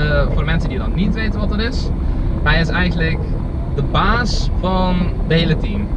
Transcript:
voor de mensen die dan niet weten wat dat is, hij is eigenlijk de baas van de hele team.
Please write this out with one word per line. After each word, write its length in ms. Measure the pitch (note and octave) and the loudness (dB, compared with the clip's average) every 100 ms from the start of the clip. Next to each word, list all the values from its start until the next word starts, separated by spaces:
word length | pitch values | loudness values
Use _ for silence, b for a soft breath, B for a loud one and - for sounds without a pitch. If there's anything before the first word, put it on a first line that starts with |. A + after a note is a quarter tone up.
| D3 C#3+ C#3 | 2 2 2
voor 120 | - | 0
de 80 | D#3 | 0
mensen 240 | E3 - | 0 0
die 80 | B2+ | -2
dan 140 | A#2 - | -2 0
niet 180 | G#3+ | 0
weten 260 | A3+ A3 G#3+ | 0 -2 -2
wat 100 | G3 | -2
dat 100 | G3+ | 0
is, 280 | A3+ C4+ - - B B B B | 0 -2 -2 -2 B B B B
hij 160 | D3 D#3+ | 2 2
is 80 | E3 | 2
eigenlijk 520 | E3 F3+ E3 D#3+ D#3+ - - - - - - | 0 0 0 0 -2 -2 -2 -2 -4 -4 -2
de 80 | C3+ | 0
baas 580 | D3+ F#3 A#3 G#3+ - - - | 2 2 2 0 0 0 0
van 360 | F#3 F#3 F#3 F3+ F3+ - - | 0 0 2 0 0 0 0
de 60 | |
hele 240 | E3 E3 D3+ | 2 2 0
team. 300 | - G3+ G3+ | 0 -2 -2